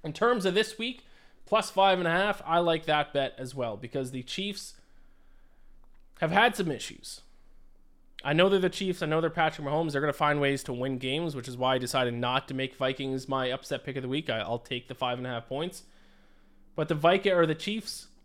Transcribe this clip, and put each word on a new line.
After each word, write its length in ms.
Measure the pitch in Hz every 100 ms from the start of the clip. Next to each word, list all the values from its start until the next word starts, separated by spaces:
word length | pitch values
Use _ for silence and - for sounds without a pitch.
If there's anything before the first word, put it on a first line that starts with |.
In 80 | 160
terms 320 | 151 233 240
of 100 | 185
this 240 | 180 214 -
week, 240 | 233 247 - - - -
plus 260 | - 165 156
five 280 | 190 196 185
and 80 | 170
a 60 |
half, 280 | 170 202 196 -
I 120 | 170
like 260 | 170 165 -
that 260 | 151 147
bet 220 | 139 135 -
as 180 | 127
well 220 | 139 120 104
because 340 | 117 143 131
the 120 | 131
Chiefs 520 | 123 - 196 196 - - - - - - - - - - - - - - - -
have 100 | 160
had 240 | 185 240
some 160 | 214 180
issues. 520 | 123 - - - - - - - - - - - - - -
I 80 | 139
know 160 | 156 190
they're 100 | 196
the 120 | 185
Chiefs. 320 | - 190 175
I 40 | 156
know 140 | 156
they're 80 | 160
Patrick 380 | 160 160 - 143
Mahomes. 260 | 151 165
They're 80 | 139
gonna 120 | 151
find 280 | 143 147 147
ways 220 | 143 135
to 80 | -
win 260 | 123 131 131
games, 380 | 131 143 170 139
which 120 | 120
is 80 | 123
why 180 | 127
I 40 | 131
decided 360 | 123 135 123
not 340 | 120 123 131 -
to 60 |
make 220 | 135 131 -
Vikings 520 | 131 135 135 131 127
my 220 | 135 127
upset 340 | 131 - 135
pick 120 | - 131
of 60 |
the 60 | 127
week. 220 | 139 156
I, 80 | 113
I'll 200 | 95 120
take 300 | - 123 -
the 60 |
five 240 | 123 123 123
and 80 | 127
a 40 |
half 160 | 120 -
points. 340 | 135 175 180 - - - - - - - - - -
But 120 | 151
the 60 |
Viking, 380 | 151 165 196 196
or 120 | 180
the 100 | 160
Chiefs 520 | 156 - 220 - - - -